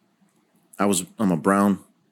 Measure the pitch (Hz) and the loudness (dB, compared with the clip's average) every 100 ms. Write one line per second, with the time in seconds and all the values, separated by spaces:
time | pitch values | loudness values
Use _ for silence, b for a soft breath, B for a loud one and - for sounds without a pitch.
0 | _ _ _ _ _ _ _ - 101 92 | _ _ _ _ _ _ _ -4 -2 0
1 | 90 - 104 85 95 98 101 92 - _ | -4 -4 -2 0 0 2 2 0 -6 _
2 | _ | _